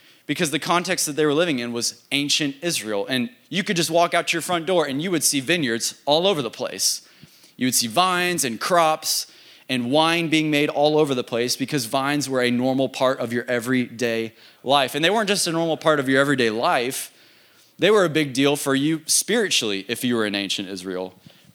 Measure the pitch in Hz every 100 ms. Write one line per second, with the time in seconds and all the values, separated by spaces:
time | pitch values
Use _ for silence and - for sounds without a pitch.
0 | - _ - 147 160 151 165 170 180 170
1 | - 143 151 143 175 131 120 117 113 -
2 | - 139 143 - 147 139 175 143 107 101
3 | 101 127 117 - - 180 202 175 156 170
4 | 170 170 165 170 165 175 160 180 147 135
5 | 180 165 - 139 127 175 127 113 - -
6 | - 156 190 160 113 - 113 95 - -
7 | - - - _ - - 127 120 120 110
8 | 185 175 180 175 135 110 - 175 160 156
9 | - - - - - - - 127 120 147
10 | 160 170 165 156 156 147 151 143 151 151
11 | 151 123 117 117 123 - 135 147 117 135
12 | 139 147 131 131 123 120 127 131 131 -
13 | 131 135 120 120 117 120 117 127 120 117
14 | 120 113 113 - - _ 120 143 127 143
15 | 165 220 202 202 175 165 165 151 165 151
16 | 131 135 139 135 117 110 156 151 120 135
17 | - _ _ _ _ _ _ - 180 214
18 | 175 151 147 123 143 143 143 135 147 160
19 | - - - 233 190 - 110 98 95 117
20 | 123 120 104 101 98 - 92 95 95 90
21 | 92 - - - _